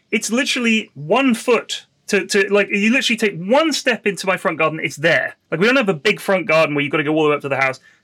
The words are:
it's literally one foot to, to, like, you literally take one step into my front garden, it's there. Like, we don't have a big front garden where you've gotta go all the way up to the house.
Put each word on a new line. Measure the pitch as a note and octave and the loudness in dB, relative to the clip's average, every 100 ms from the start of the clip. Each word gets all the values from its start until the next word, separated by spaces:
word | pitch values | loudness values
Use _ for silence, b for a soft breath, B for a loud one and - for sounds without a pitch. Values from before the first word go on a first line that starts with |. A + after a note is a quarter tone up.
| b | b
it's | A3 - | -4 -2
literally | A#3 C4+ C4+ A#3 A3 G#3 | -2 -2 -2 0 0 -2
one | C#3 D3 A#3 C4+ | -10 -2 2 2
foot | A3+ - A3+ - - - _ - | 0 0 0 -2 -12 -14 _ -2
to, | G3+ F#3+ | -2 0
to, | G3+ G3 | 0 2
like, | G3+ G3 | 2 0
you | G#3 G#3+ | 0 2
literally | C4 A#3 A3+ | 2 0 0
take | G#3+ E3 | -2 -2
one | F#3+ C4+ D#4+ | 0 2 2
step | C4 C4+ G#3+ G#3+ | 0 -2 -2 -2
into | F#3+ F#3 | -2 -2
my | F3+ | -2
front | F#3+ D#3+ | -2 0
garden, | D#3+ D#3+ | -2 -2
it's | D#3+ C#3+ | -8 -2
there. | E3 C#3 - - - | 0 2 0 -8 -6
Like, | E3 | 0
we | A3 | 2
don't | C4+ | 2
have | G3 | 0
a | |
big | D#3 G#3+ E3 | 0 0 -2
front | - F#3+ D#3 | 0 0 2
garden | D#3+ D3+ D3 | 2 2 0
where | |
you've | C#3+ | -2
gotta | D#3+ | -2
go | D3 | 0
all | D#3 | 2
the | D3+ | 2
way | C#3+ | 0
up | |
to | C#3 | -2
the | C3 | -2
house. | C3+ B2+ b b | -2 -4 b b